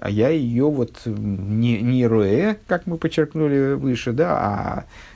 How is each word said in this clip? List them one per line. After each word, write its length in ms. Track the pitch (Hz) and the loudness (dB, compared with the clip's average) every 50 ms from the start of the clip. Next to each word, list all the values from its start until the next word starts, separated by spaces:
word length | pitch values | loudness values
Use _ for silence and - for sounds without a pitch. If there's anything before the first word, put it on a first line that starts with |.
а 80 | - 101 | -6 -4
я 180 | 104 104 110 135 | 0 2 2 2
её 420 | 165 160 135 120 117 120 135 151 | 2 0 0 0 0 2 2 2
вот, 320 | 151 135 120 - - - - | 2 0 -2 -4 -6 -10 -8
м, 560 | 123 107 104 107 104 98 92 95 98 107 110 | -8 -6 -4 -4 -4 -4 -4 -4 -2 0 0
не, 180 | 117 120 117 101 | 2 2 2 0
не 240 | 110 123 127 127 123 | 0 0 2 2 2
роэ, 520 | 117 113 110 104 95 101 127 180 214 214 214 - - | 4 4 4 4 4 4 2 2 0 -2 -4 -4 -4
как 180 | 190 175 - | -4 -4 -2
мы 120 | 185 170 160 | -4 -6 -4
подчеркнули 760 | - 160 - - 156 151 - 160 156 147 139 139 139 135 139 | -4 -2 0 0 -2 0 0 -2 0 2 2 2 2 2 0
выше, 360 | 135 135 135 123 117 - 127 | 0 0 -2 -2 -2 -2 -4
да, 260 | 117 127 160 175 160 - | 0 0 0 0 2 0
а, 420 | - 101 104 101 - - - - - - - - - - - | 0 0 -2 -2 -4 -4 -6 -6 -8 -12 -18 -20 -20 -20 -20